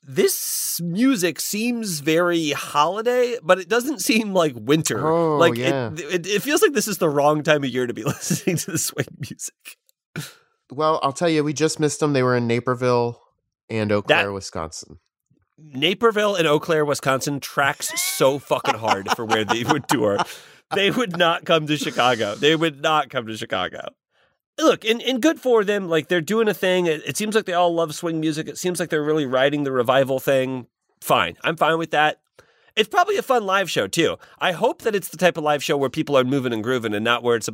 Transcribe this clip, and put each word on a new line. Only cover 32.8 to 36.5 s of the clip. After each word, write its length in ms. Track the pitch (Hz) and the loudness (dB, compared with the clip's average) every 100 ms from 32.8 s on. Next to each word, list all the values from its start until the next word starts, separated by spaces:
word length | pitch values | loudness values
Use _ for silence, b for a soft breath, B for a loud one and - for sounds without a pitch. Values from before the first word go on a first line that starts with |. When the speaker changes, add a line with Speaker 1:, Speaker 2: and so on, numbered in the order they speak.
| 220 | 0
Speaker 1:
probably 280 | 392 359 392 | 2 2 0
a 40 | |
fun 240 | - 247 196 | 0 0 2
live 240 | 190 180 | 0 0
show, 160 | 147 98 | -2 -2
too. 320 | - 143 85 B B | 0 0 -2 B B
I 140 | 175 | -2
hope 280 | 160 233 - | 0 -2 0
that 140 | 233 208 | -4 -4
it's 140 | - | -6
the 80 | 156 | 0
type 200 | 180 165 | 0 2
of 60 | |
live 200 | 151 147 | -2 0
show 140 | - 147 | 0 0
where 120 | 135 | 0
people 260 | 156 151 139 | -2 2 2
are 60 | |
moving 300 | 127 139 127 | 4 0 0